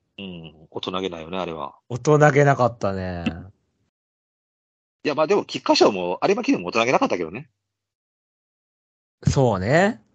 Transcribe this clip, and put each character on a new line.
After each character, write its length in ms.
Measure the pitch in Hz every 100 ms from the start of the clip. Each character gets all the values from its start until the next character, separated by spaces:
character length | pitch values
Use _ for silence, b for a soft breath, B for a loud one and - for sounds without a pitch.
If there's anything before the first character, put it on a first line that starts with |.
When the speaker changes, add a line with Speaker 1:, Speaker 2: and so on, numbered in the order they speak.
| _ -
Speaker 1:
う 40 |
ん、 460 | 98 87 82 78 80
大 120 | -
人 200 | - 92
げ 80 | 95
な 100 | 82
い 40 |
よ 60 | 80
ね、 80 | 92
あ 80 | 85
れ 80 |
は。 240 | 80 71 - -
Speaker 2:
大 80 | 127
人 340 | 139 151 151
げ 120 | 139
な 120 | 143 127
か 120 | 123
っ 100 | 120
た 160 | 101
ね。 320 | 95 92 87 85 82 95 - _ _ _ _ _ _ _ _ _ _ _ _ _ _
Speaker 1:
い 40 | 123
や、 80 | 135
ま 80 |
あ 40 | 156
で 80 | 196
も、 80 | -
菊 180 | 135 -
花 100 | 302
賞 160 | -
も、 280 | 98 87 - 151
有 80 |
馬 100 | 208
記 80 | 233
念 100 | 285
も 60 | 87
大 40 |
人 140 | 113 120
げ 60 |
な 80 | 156
か 60 | 269
っ 20 |
た 80 | 95
け 60 |
ど 80 | 80
ね。 180 | 101 160 _ _ _ _ _ _ _ _ _ _ _ _ _ _ _ _ _ -
Speaker 2:
そ 300 | 143 127 98
う 20 |
ね。 420 | 98 156 202 254 _